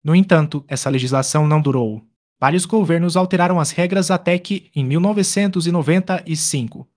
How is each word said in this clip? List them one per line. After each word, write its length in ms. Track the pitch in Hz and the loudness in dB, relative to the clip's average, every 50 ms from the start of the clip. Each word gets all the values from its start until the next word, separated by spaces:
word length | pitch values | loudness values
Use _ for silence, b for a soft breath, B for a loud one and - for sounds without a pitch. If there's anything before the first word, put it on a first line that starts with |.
| - | -2
No 100 | 147 165 | 2 4
entanto, 520 | 185 196 190 180 160 151 151 151 143 135 - | 4 4 6 4 2 2 2 -2 -8 -8 -6
essa 220 | 143 127 - 135 | -8 -4 -2 -2
legislação 580 | 135 131 127 123 131 135 131 - - 151 151 147 | -2 0 0 0 0 0 0 0 0 0 2 2
não 140 | 151 156 | 2 2
durou. 420 | 147 139 135 131 120 110 107 107 - _ _ _ _ _ _ - | 2 2 0 0 -2 -2 -4 -8 -12 _ _ _ _ _ _ -2
Vários 260 | 131 139 160 185 180 | -2 0 0 0 -2
governos 500 | - 226 220 196 160 170 170 170 175 165 | 0 0 0 2 2 2 0 0 0 0
alteraram 440 | 185 185 180 190 175 175 180 185 170 | 0 0 0 2 2 2 2 2 0
as 100 | 151 - | -2 -2
regras 400 | - - 175 180 190 196 185 - | -2 -2 -2 0 0 0 0 0
até 280 | 190 175 - 175 175 175 | -2 -2 0 0 -2 -2
que, 300 | 175 - 202 180 - _ - | -2 -4 -8 -8 -8 _ -6
em 80 | 147 131 | -4 -2
mil 160 | 127 143 165 | 0 0 0
novecentos 680 | 180 202 214 208 190 - - 202 202 196 185 180 160 170 | 0 0 2 0 0 0 0 0 0 0 0 -2 -2 0
e 40 | |
noventa 520 | 175 175 139 139 165 190 185 - 185 180 - | 0 0 2 2 2 2 2 0 -4 -6 -4
e 100 | 165 160 | -6 -6
cinco, 520 | 151 - - - 139 120 110 - - - _ _ | -4 -4 -4 -4 -4 -4 -6 -8 -14 -20 _ _